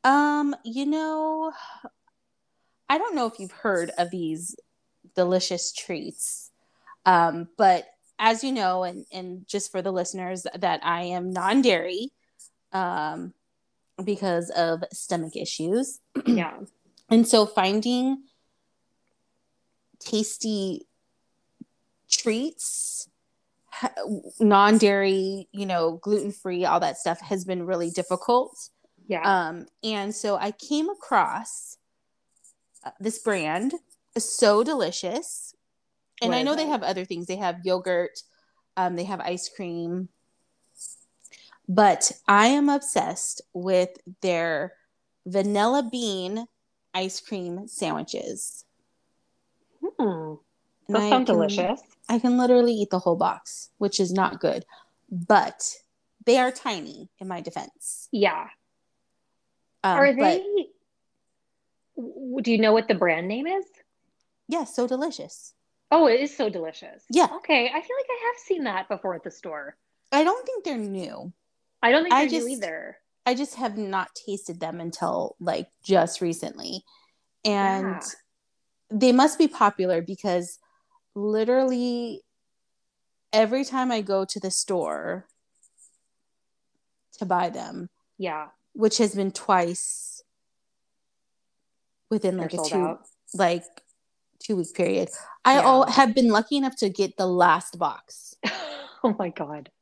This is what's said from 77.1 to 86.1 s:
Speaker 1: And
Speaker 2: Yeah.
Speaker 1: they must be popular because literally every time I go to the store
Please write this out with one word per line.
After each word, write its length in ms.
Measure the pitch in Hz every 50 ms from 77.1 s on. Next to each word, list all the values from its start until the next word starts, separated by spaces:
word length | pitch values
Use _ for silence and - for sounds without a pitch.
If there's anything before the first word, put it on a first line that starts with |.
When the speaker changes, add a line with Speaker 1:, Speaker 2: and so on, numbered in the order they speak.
| _ _ _ _ _ _ -
Speaker 1:
And 420 | 214 202 202 196 190 190 196 190
Speaker 2:
Yeah. 140 | 190 185 185 - - - _ _ _ _ _ _ _ _ _ _ _ _ _ _ _
Speaker 1:
they 220 | 220 208 254 254
must 260 | 247 254 277 302 - -
be 100 | 320 -
popular 520 | - - 220 202 - - 185 180 180 170
because 560 | 170 170 196 - - 202 180 180 175 175 - _ _ _ _ _ _ _ _ _ _ _ _
literally 1080 | 202 202 214 214 214 220 233 254 262 262 262 254 247 247 247 240 240 240 233 208 196 _ _ _ _ _ _ _ _ _ _ _ _ _ _ _ _ _ _ _ _ _ _
every 320 | - 220 220 208 240 254 -
time 260 | - 254 262 254 254
I 100 | 240 220
go 240 | 202 196 196 196 190
to 160 | 190 - 208
the 100 | - 190
store 760 | - - - - 190 175 - 78 76 - 80 - 175 190 - _ _ _ _ _ _ _ _ _ _ _ - _ _ _ _ _